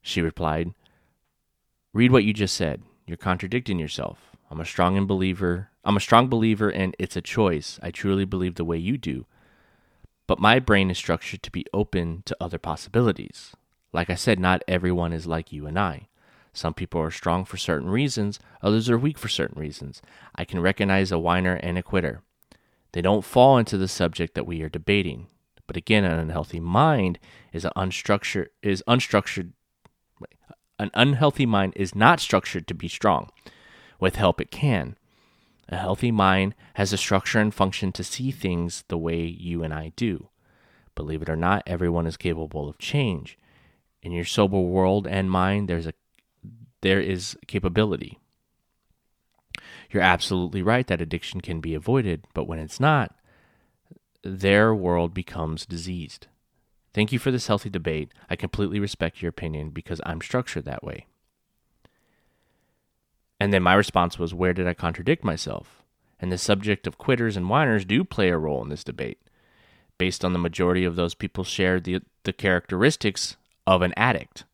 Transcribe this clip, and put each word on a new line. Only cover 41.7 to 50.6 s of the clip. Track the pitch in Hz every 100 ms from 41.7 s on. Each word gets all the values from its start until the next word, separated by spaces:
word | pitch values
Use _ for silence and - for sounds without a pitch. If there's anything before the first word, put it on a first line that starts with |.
| 90 87 85 82
is | 80
capable | 92 82 80 78 73
of | -
change. | - 143 127 85 64 - _ _ _ _ _ _
In | 90
your | 87
sober | 85 - 101 98
world | 90 92 92 101 98
and | 95 95
mind, | 92 92 101 98
there's | 85 80
a, | - _ _ _ _ 104 113 117 _
there | 95 98
is | 92 92 95 - -
capability." | 101 92 87 107 85 - - _ _ _ _ _ _ _ _ _ _ _ _ _ - - - -
You're | 101
absolutely | 92 87 - 95 90 98